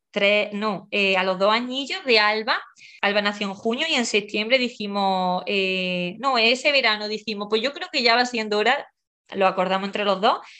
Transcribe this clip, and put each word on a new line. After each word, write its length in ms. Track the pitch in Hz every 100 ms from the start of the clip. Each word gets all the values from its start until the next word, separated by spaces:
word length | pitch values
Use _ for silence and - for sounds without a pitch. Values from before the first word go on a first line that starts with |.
| _
tres, 400 | 202 202 208 214
no, 360 | 208 214 185 -
eh, 240 | 208 196 185
a 80 |
los 140 | 185 185
dos 140 | 196
añillos 520 | 226 247 262 277 370
de 160 | 285 220
Alba. 400 | 208 220 220 359 - _ - -
Alba 180 | 202 208
nació 280 | 202 208 202
en 60 |
junio 320 | 196 226 247 320
y 60 |
en 120 | 294 226
septiembre 520 | 208 208 214 214 254
dijimos, 840 | 247 - 202 202 196 190 185 180 -
eh, 720 | 202 190 185 185 180 175 220
no, 180 | 269 247
ese 340 | 226 247 302
verano 360 | 277 233 214 208
dijimos, 400 | 214 220 202 202
"Pues 120 | 220
yo 100 | 240
creo 160 | 311 359
que 100 | 294
ya 120 | 233
va 120 | 233 247
siendo 320 | 240 214 208
hora", 280 | 214 285 - _ _ _ _
lo 120 | 190 190
acordamos 400 | 190 185 190 196
entre 160 | 208
los 160 | 202 185
dos, 180 | 220 - - -